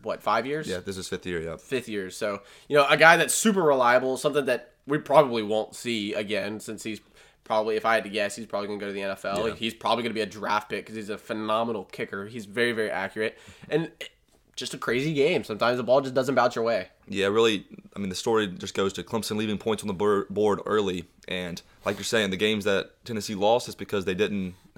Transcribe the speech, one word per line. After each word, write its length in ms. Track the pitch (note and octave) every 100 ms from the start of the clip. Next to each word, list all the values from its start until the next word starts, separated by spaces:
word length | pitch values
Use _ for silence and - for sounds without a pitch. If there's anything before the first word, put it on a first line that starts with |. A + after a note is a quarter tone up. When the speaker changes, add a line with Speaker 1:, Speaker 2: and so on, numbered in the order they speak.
Speaker 1:
what, 200 | A2 E2+
five 220 | A2 A2 B2
years? 220 | D3+ D3+
Speaker 2:
Yeah, 120 | F2+
this 180 | F#2+ F#2+
is 120 | -
fifth 160 | F#2 F#2
year, 160 | E2+
yeah. 160 | E2 D#2+
Speaker 1:
Fifth 320 | - C3 A#2
year. 200 | G#2 F#2
So, 320 | - G#2 G2+ - - -
you 80 | C#3+
know, 100 | C#3
a 80 | D3+
guy 220 | D#3+ E3+
that's 160 | C#3
super 280 | - A3 G3
reliable, 560 | D#3 C3+ A#2+ B2+ C3 C3
something 280 | D3+ C#3+ C3
that 260 | A#2+ - _ -
we 140 | D3
probably 420 | - C#3+ C3+ A#2
won't 340 | G#2 A2 G#2+ -
see 380 | A#2+ A2+ G2+
again 480 | G#2 G#2 G#2 G2 G#2+
since 220 | - G#2
he's 180 | A2+ G#2 _ _ - _
probably, 320 | - A2 G#2+ G#2+
if 100 | A2+
I 100 | A2
had 100 | G2+
to 40 |
guess, 280 | G#2 G2+ A#2
he's 80 | A2
probably 220 | G2+ G2+
gonna 120 | G#2
go 80 | G2+
to 60 |
the 80 | G2+
N 100 | G2
F 140 | G2 G2
L. 240 | G2+ A2+
Speaker 2:
Yeah. 60 | F#2+
Speaker 1:
He's 180 | A2
probably 300 | - A2 A#2
gonna 100 | A#2
be 80 | A2
a 40 | G2+
draft 440 | G#2 G2+ G#2 -
pick 160 | G#2 -
'cause 100 | A2
he's 140 | G2+
a 80 | G2+
phenomenal 640 | - G#2+ A2 A2 A#2 G#2+
kicker. 440 | F#2+ - A2+ G2 G2+
He's 180 | A#2+ G2+
very, 260 | G#2 B2
very 180 | A2+ G#2+
accurate. 480 | F2 G2 G#2+ A2 - - - -
And 220 | D#3 E3 - - _ _ _ _ -
just 180 | B2
a 40 | -
crazy 360 | - A#2+ D3
game. 300 | D3 D3 D#3
Sometimes 340 | G#2 G#2 A#2 B2
the 60 |
ball 160 | A#2 C3+
just 140 | C3+
doesn't 220 | B2+ B2+ B2+
bounce 200 | A#2+ A#2+
your 80 |
way. 260 | A2+ G#2 F#2 _ -
Speaker 2:
Yeah, 180 | G2 G2
really, 380 | A2 A2+ G2+ - - - F#2+
I 40 |
mean, 100 | G2
the 60 | F2+
story 320 | B2 A2 G2+
just 260 | F2+ F#2+
goes 180 | - G2
to 100 | -
Clemson 340 | E2+ A#2 - G#2+
leaving 200 | A2 G2+
points 240 | A2+ G#2
on 60 | G#2+
the 60 |
bor-, 340 | F2+ G#2 G2+ -
board 300 | G2 G#2+ F#2+ -
early. 400 | G#2+ G2 F#2 E2+ _ -
And 340 | F2+ F2+ F2 - _ G2
like 100 | G2+
you're 80 |
saying, 280 | G2 A2+ G2+
the 60 | F#2
games 280 | G#2+ G#2+ G#2
that 380 | G2 - _ -
Tennessee 300 | A2 G2+ G2+
lost 340 | G#2 A#2+ A#2
is 60 | -
because 300 | G2 G#2 F#2
they 80 |
didn't 420 | F#2 G#2 G2+ F#2 F#2 _